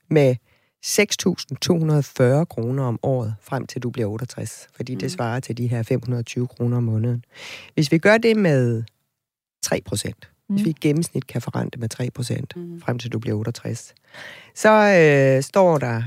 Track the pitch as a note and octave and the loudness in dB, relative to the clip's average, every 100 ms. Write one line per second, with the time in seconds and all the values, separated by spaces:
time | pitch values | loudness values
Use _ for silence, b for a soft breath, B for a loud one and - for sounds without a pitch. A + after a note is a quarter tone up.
0 | - D#3+ C3+ B2+ _ _ _ _ - - | 0 4 4 2 _ _ _ _ -4 0
1 | G#3 - G3 F3 - C3+ - E3+ D#3 D3+ | 0 0 -2 -4 -8 -4 0 2 2 2
2 | C3+ - B2 C#3 F3 - A#2 C3+ B2+ A2 | 0 2 4 4 0 -4 -4 -2 -2 -2
3 | C#3 C3 A2 A2 - - - B2+ A#2+ B2 | -2 -2 -2 -8 -6 -6 -6 -8 -6 -4
4 | G#2 A2 B2+ - A2+ - - - B2+ B2+ | -4 -4 -8 -8 -10 -12 -16 -12 -10 -6
5 | C3+ - A#2 B2 - A#2+ A#2+ A#2+ A2 B2+ | -6 -4 -4 -4 -6 -4 -4 -2 -2 -4
6 | A#2+ B2 A2+ B2 B2 - A#2+ B2 A#2 A2 | -2 -6 -4 -6 -6 -2 -2 0 0 0
7 | A#2 A#2+ - B B B B - D3+ E3 | -2 -4 -8 B B B B -2 0 2
8 | G3+ A3 A#3 G#3+ F3+ C3+ A#2+ A2+ A2+ _ | 4 4 4 4 4 4 2 0 -6 _
9 | _ _ _ _ _ _ - - - G#2 | _ _ _ _ _ _ -4 -4 -4 -6
10 | - - - _ - G3+ G3+ D#3 D3+ D3 | -6 -10 -18 _ -6 -2 -2 0 0 0
11 | E3+ C3+ - B2+ - B2 A#2 - A2+ - | 0 -6 -6 -6 -6 -6 -6 -6 -8 -6
12 | B2 - A#2+ A2+ - F3+ F3 E3+ - A#2+ | -6 -6 -6 -6 -6 -10 -12 -10 -6 -6
13 | A#2 A2+ A2+ G#2+ A2+ - A#2 A#2 - _ | -6 -6 -4 -4 -4 -8 -8 -10 -12 _
14 | B B B B B - G#3+ G#3+ G#3 F#3 | B B B B B 0 4 6 6 6
15 | D#3 C#3+ C3+ C3 C3+ G3+ F#3 D3+ B2+ A2+ | 6 6 6 4 2 4 4 4 0 -2